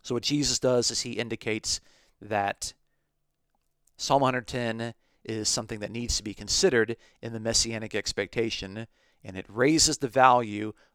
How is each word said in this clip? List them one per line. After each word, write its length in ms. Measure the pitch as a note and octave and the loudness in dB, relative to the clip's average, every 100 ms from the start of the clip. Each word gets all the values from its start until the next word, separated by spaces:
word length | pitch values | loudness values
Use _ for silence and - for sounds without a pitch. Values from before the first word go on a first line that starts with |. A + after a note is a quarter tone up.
So 140 | - | -2
what 80 | B2 | -2
Jesus 340 | - D3 C3 A#2+ | 0 0 0 2
does 320 | B2+ B2 A2+ | 2 4 2
is 120 | - | -2
he 100 | B2 | -6
indicates 680 | A2 A#2 A2+ A#2 A2 - - _ _ _ _ | -6 -6 -6 -4 -4 -2 -6 _ _ _ _
that 540 | G#2 G#2 G2+ - - _ _ _ _ _ _ _ _ _ _ _ _ - | -4 -2 0 -4 -10 _ _ _ _ _ _ _ _ _ _ _ _ -10
Psalm 260 | - C#3 | 2 4
a 20 | |
hundred 220 | C3 B2+ A2+ | 4 0 -4
ten 480 | B2+ A#2 A2+ A#2 - _ _ | -4 -2 -2 -6 -8 _ _
is 240 | - A2 G#2+ | -6 -4 -2
something 320 | - A2+ A2 | -2 -4 -6
that 120 | G2+ | -6
needs 260 | A2+ A#2+ - | -6 -4 -4
to 60 | |
be 100 | G#2+ | -4
considered 640 | G2 G#2 - F#3+ B2 A2 A#2 _ _ | -10 -4 2 4 4 2 -2 _ _
in 120 | A#2 | -10
the 60 | A2+ | -4
messianic 540 | A2 A2+ A#2 A2+ A2 | 0 0 0 -4 -4
expectation, 920 | G#2+ - - G2+ B2 A2+ - G2 G2+ A#2 _ _ _ | -4 -2 -4 -2 0 -2 -2 -8 -12 -14 _ _ _
and 140 | G#2 F#2 | -12 -12
it 80 | - | -8
raises 520 | G#2 C3+ D#3+ D#3 C#3+ | 2 4 6 4 2
the 80 | C3 | 0
value 680 | C3 C3 B2 A2+ G#2 G#2+ - _ | 6 6 6 2 -4 -6 -10 _